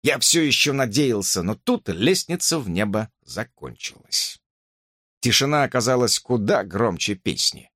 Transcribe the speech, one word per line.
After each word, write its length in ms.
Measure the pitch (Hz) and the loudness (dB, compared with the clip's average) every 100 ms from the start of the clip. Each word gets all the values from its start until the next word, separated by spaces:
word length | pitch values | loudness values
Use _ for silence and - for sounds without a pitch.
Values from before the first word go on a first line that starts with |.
Я 160 | 151 135 | 0 0
всё 240 | - 165 | 2 2
ещё 300 | 156 123 143 | 2 2 2
надеялся, 680 | 139 127 104 143 107 95 - | 2 0 2 2 2 0 -2
но 120 | 87 | -2
тут 340 | 110 - 247 - | -4 -2 -2 -2
лестница 720 | 85 123 185 - 175 - 165 | 0 2 2 -2 -4 -2 -2
в 100 | 110 | -2
небо 420 | 87 104 104 110 _ | -2 0 -2 -4 _
закончилась. 1160 | - 95 117 _ 65 58 - - _ - - - _ _ _ _ _ _ _ _ | -14 -10 -10 _ -16 -12 -14 -14 _ -4 -4 -8 _ _ _ _ _ _ _ _
Тишина 440 | 120 110 139 147 | 0 0 2 2
оказалась 540 | 139 127 113 127 120 - | 2 0 2 2 2 0
куда 460 | - 123 101 156 | 0 0 2 0
громче 500 | 95 95 110 87 - | 0 0 0 0 -4
песни. 560 | 98 - - - - - | -4 -4 -2 -4 -4 -20